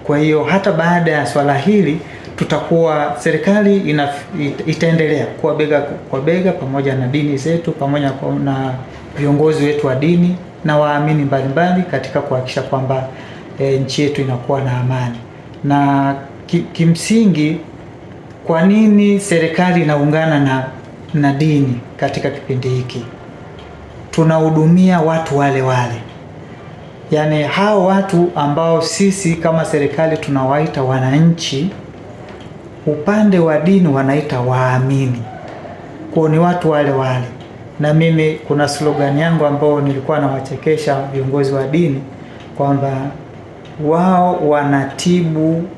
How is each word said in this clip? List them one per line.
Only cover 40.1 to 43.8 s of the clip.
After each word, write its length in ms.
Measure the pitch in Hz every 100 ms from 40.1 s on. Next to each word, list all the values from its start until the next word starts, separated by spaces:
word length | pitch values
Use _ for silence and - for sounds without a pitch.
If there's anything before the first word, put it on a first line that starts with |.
| 151
nawachekesha 840 | 139 135 127 131 - 151 151 139 139
viongozi 400 | 139 131 139 135
wa 140 | 139 135
dini 340 | 156 165 135 139 - - - - -
kwamba 340 | 139 139 139 135 139 - - - - - - -